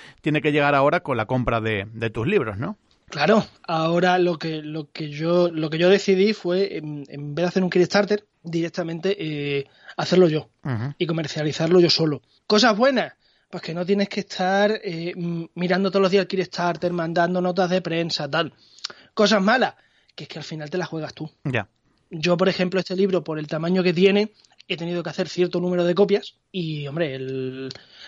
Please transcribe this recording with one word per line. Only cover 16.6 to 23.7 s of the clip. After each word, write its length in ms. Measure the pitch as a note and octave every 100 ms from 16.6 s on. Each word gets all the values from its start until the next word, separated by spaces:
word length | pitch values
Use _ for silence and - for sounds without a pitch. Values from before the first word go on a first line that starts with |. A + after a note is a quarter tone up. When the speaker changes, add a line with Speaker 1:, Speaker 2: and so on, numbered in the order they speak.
| F3 E3 F3+
Speaker 2:
mandando 480 | F3 E3 E3+ E3+ F3+
notas 280 | F3+ F3+ F3+
de 120 | F#3
prensa, 500 | F3 E3 E3 - D3
tal. 220 | D#3 D#3+ - _ _ - - _
Cosas 280 | - G3+ G#3
malas, 320 | F#3+ B3+ F#3+ - _ _ _ -
que 80 |
es 60 | D3
que 100 | -
al 60 | D3+
final 240 | D#3+ D3+
te 80 | F3+
las 100 | E3+
juegas 260 | D#3+ D3+
tú. 160 | - D#3 _
Speaker 1:
Ya. 240 | D3 B2 G2 _ _ _ _
Speaker 2:
Yo, 280 | E3 D#3+ F3
por 100 | F#3+
ejemplo, 320 | F3+ F3+ F#3
este 160 | F3 F#3
libro, 300 | G3 F3+ D3+
por 140 | D#3
el 80 | D3+
tamaño 360 | D#3+ E3